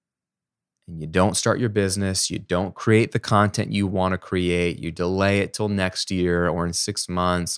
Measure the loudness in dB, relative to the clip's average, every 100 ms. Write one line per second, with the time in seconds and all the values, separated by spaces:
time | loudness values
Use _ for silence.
0 | _ _ _ _ _ _ _ _ -16 -12
1 | -2 2 2 2 0 0 0 0 0 0
2 | -2 -2 -4 -6 -2 -2 -2 -2 4 4
3 | 4 -2 2 4 4 2 -2 -2 0 0
4 | 0 -2 -2 -2 2 2 0 -2 -8 -4
5 | -2 2 2 2 0 -2 -2 0 -2 -4
6 | -4 0 2 2 2 0 -2 -2 -4 -6
7 | -6 -2 0 0 -2